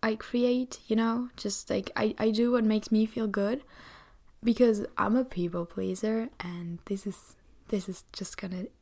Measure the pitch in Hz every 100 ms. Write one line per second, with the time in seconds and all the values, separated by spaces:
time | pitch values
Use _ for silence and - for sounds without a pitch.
0 | 220 220 - 247 247 247 247 - - 220
1 | 226 233 247 - 208 196 - 196 196 -
2 | 220 - 220 214 240 247 220 214 - 220
3 | 220 233 220 202 202 262 - - - -
4 | - - - - 226 226 240 208 - -
5 | 202 233 254 180 175 170 170 - 190 185
6 | 214 220 226 - 175 175 175 170 - 196
7 | 202 185 - - - - - 208 185 185
8 | - - 190 - 185 185 185 _